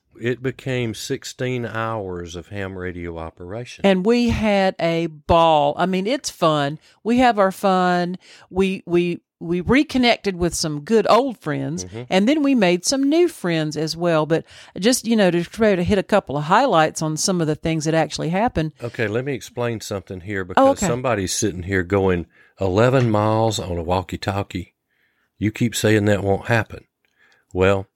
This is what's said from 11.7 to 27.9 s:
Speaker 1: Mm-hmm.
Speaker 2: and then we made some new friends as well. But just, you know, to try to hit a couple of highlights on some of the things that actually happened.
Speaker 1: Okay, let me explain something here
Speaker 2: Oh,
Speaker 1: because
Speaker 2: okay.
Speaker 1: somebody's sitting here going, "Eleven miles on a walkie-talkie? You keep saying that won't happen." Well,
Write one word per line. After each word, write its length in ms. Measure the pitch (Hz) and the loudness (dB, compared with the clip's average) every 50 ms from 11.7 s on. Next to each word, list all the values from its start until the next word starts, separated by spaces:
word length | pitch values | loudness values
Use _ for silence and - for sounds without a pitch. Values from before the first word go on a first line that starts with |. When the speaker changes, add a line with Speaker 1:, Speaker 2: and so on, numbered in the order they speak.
| 156 180 92 | -6 -6 -8
Speaker 1:
Mm-hmm. 180 | 87 95 113 123 - | -10 -12 -12 -4 0
Speaker 2:
and 180 | - 190 202 | 0 2 4
then 140 | 233 302 320 | 4 2 2
we 140 | 285 277 277 | 2 2 2
made 300 | 240 196 175 180 180 - | 4 4 2 2 0 0
some 180 | - 277 269 277 | -2 -2 0 2
new 240 | 277 302 339 349 | 2 4 4 2
friends 500 | 330 - - - 180 170 160 156 151 151 | 2 0 -2 -4 -2 -2 0 -2 -2 -4
as 180 | 151 160 156 156 | -4 -4 -4 -4
well. 300 | 165 175 175 165 156 156 | -2 0 2 2 2 2
But 200 | 147 165 156 - - - - - - - - | 2 0 -2 -2 -6 -16 -20 -20 -16 -8 -2
just, 260 | 180 233 262 - - | 0 2 2 0 0
you 100 | 220 233 | 0 2
know, 140 | 220 196 180 | 4 4 4
to 140 | 165 175 170 | 4 2 -2
try 320 | - - - 226 214 196 | -4 -2 0 2 2 2
to 80 | 175 180 | 2 0
hit 160 | 175 214 202 | 0 0 0
a 40 | - | 2
couple 320 | - 214 196 - - 131 | 2 2 2 2 0 -4
of 80 | 147 147 | -4 0
highlights 560 | 156 190 226 277 262 190 160 156 156 - - | 2 4 4 4 4 4 4 4 2 0 -2
on 160 | 165 156 156 | -4 -4 -2
some 220 | 151 - - 185 175 | -2 -2 0 0 0
of 80 | 165 | 0
the 80 | 147 156 | 0 -2
things 300 | - - 165 160 160 147 | -2 -2 -2 -2 -2 0
that 80 | 160 156 | 0 0
actually 360 | 160 156 - - - 147 151 | 0 0 -2 -4 -6 -4 -4
happened. 420 | 175 190 220 254 - 170 156 156 - - | -2 -2 -2 -2 -2 -2 -4 -4 -6 -10
Speaker 1:
Okay, 260 | - 120 - - 117 | -10 -8 -6 -4 -4
let 180 | 101 104 120 131 | -2 -2 -4 -4
me 80 | 143 135 | -4 -6
explain 460 | 104 - - - 120 120 120 117 104 | -8 -10 -10 -8 -6 -4 -4 -4 -6
something 420 | - - 107 95 - - 98 90 | -8 -8 -8 -8 -8 -10 -12 -12
here 200 | 85 101 104 98 | -10 -6 -6 -6
Speaker 2:
Oh, 40 | 92 | -6
Speaker 1:
because 320 | 90 92 - 135 135 139 - | -2 0 2 2 2 2 0
Speaker 2:
okay. 80 | 208 | 0
Speaker 1:
somebody's 460 | 185 120 123 127 131 113 101 95 85 - | -2 -2 -2 -2 -2 0 0 -2 -2 -2
sitting 300 | - - 101 80 90 85 | -2 -2 -2 -2 -4 -4
here 200 | 90 98 95 87 | -2 0 0 0
going, 420 | 87 101 98 95 95 90 87 80 - _ _ _ _ _ - | 2 2 2 4 2 2 0 -2 -6 _ _ _ _ _ -4
"Eleven 500 | 95 95 90 101 117 127 123 135 123 117 | -2 0 2 4 4 4 4 4 2 2
miles 480 | 107 104 104 110 110 110 113 113 104 101 | 2 2 2 2 2 2 2 0 0 -2
on 180 | - 95 87 | -4 -6 -6
a 60 | 85 82 | -4 -2
walkie-talkie? 920 | 82 90 95 90 - - 87 - 104 98 101 98 - - 92 90 - _ _ _ _ _ _ _ _ _ _ _ _ _ | -2 -2 -2 -2 -4 -8 -8 -6 -4 -4 -4 -4 -6 -8 -10 -10 -12 _ _ _ _ _ _ _ _ _ _ _ _ _
You 140 | - 98 107 | -4 -4 -4
keep 240 | - - 123 113 104 | -2 0 -2 -2 0
saying 300 | - - 107 110 107 104 | 0 2 4 4 4 4
that 180 | 104 104 95 98 | 4 2 2 2
won't 240 | 98 98 95 - | 0 0 0 0
happen." 380 | - 117 113 101 - - - - _ _ _ _ _ _ _ _ _ _ _ _ _ - | 0 0 0 0 -4 -10 -18 -20 _ _ _ _ _ _ _ _ _ _ _ _ _ 0
Well, 340 | 92 92 95 98 98 95 - | 2 4 4 4 2 -2 -6